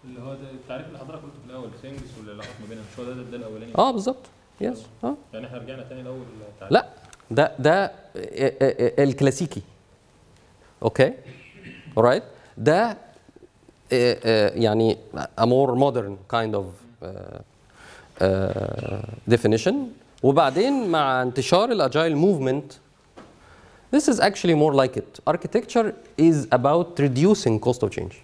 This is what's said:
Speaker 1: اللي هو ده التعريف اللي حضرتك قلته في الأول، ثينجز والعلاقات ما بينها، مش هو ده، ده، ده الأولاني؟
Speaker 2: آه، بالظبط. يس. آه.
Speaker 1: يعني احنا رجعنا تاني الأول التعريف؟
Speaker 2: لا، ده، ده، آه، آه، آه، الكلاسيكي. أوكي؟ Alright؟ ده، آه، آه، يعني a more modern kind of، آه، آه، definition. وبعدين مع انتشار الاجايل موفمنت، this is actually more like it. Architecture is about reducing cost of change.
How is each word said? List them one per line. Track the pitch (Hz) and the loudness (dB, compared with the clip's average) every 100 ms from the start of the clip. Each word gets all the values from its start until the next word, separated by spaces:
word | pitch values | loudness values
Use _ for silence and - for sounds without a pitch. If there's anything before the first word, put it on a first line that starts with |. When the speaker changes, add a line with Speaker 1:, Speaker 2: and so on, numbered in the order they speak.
Speaker 1:
اللي | 131 123 | -18 -16
هو | 127 | -14
ده | 135 135 | -14 -16
التعريف | 131 - 131 156 | -18 -14 -14 -12
اللي | 143 | -16
حضرتك | 135 156 | -16 -16
قلته | 143 - | -18 -20
في | 113 | -18
الأول، | 131 117 98 | -16 -16 -16
ثينجز | 131 139 123 113 | -16 -16 -16 -18
والعلاقات | 107 104 104 104 | -18 -16 -16 -16
ما | 107 | -16
بينها، | 113 104 | -16 -18
مش | - | -14
هو | |
ده، | 123 | -14
ده، | 127 | -12
ده | 123 120 | -14 -14
الأولاني؟ | 113 107 117 113 | -14 -14 -12 -4
Speaker 2:
آه، | 240 | -2
بالظبط. | 233 214 262 - _ _ _ | -2 -8 -10 -16 _ _ _
يس. | - 240 - - | -10 -10 -16 -12
آه. | 233 294 - | -10 -10 -14
Speaker 1:
يعني | - 123 | -18 -16
احنا | 123 | -16
رجعنا | 123 131 | -16 -16
تاني | 120 131 | -16 -16
الأول | 127 131 120 110 107 | -14 -16 -16 -20 -20
التعريف؟ | - 98 | -20 0
Speaker 2:
لا، | 196 - - - - _ | 0 0 -16 -20 -20 _
ده، | 113 143 - | 0 0 2
ده، | 135 180 | 2 4
آه، | 196 - - - | 0 -6 -16 -14
آه، | - - 135 - | -12 -2 -2 2
آه، | 135 - 120 - | 0 2 0 2
الكلاسيكي. | 139 135 139 131 175 - - - _ _ _ _ _ _ _ _ _ _ | 2 4 0 0 -6 -8 -14 -20 _ _ _ _ _ _ _ _ _ _
أوكي؟ | 113 - 135 254 - - - - - - - 110 | -2 4 2 2 -18 -20 -20 -20 -20 -20 -6 4
Alright؟ | 120 151 - - - - | 4 4 -2 -20 -20 -2
ده، | 117 165 233 202 - _ _ - - _ _ _ _ | 2 4 2 -2 -14 _ _ -20 -20 _ _ _ _
آه، | 127 123 113 | 2 2 2
آه، | - 110 104 | 2 4 4
يعني | - 113 107 113 107 - - | 2 2 4 2 0 -6 -10
a | 73 - | -10 -2
more | 113 127 135 | 2 4 2
modern | 123 139 123 101 98 92 | 2 2 0 -6 -12 -4
kind | 117 110 | -2 -2
of، | 104 92 90 - _ | -4 -6 -12 -20 _
آه، | 90 95 92 - - _ _ _ - - - - | -16 -14 -16 -18 -20 _ _ _ -20 -20 -20 -2
آه، | 92 95 95 95 98 - 107 104 104 107 - | 0 2 0 -4 -6 -6 -8 -8 -10 -12 2
definition. | 117 113 110 180 277 254 - _ _ | 2 4 2 2 -2 -6 -14 _ _
وبعدين | 131 139 147 135 240 277 214 | 2 4 4 2 0 0 0
مع | 165 139 131 | 0 0 0
انتشار | 127 127 127 175 233 | -2 -4 0 2 2
الاجايل | 220 135 147 165 147 | 0 0 0 0 2
موفمنت، | 185 170 131 135 147 - _ _ _ - - _ - - - - _ 277 | 2 2 0 -2 -6 -20 _ _ _ -20 -20 _ -20 -20 -20 -20 _ 2
this | |
is | 302 233 | 2 2
actually | 208 196 180 156 | 2 2 2 4
more | 151 | 4
like | 139 131 117 | 4 2 0
it. | - - - | -10 -6 -2
Architecture | 170 165 226 - 240 214 - - - | -2 -2 -4 0 0 0 -4 -14 4
is | 160 156 131 | 4 4 2
about | 127 135 147 139 - | 2 4 2 0 0
reducing | 143 123 175 208 127 110 123 | 0 4 4 4 2 2 0
cost | 123 | 0
of | 104 | -2
change. | - 87 - | -4 -10 -12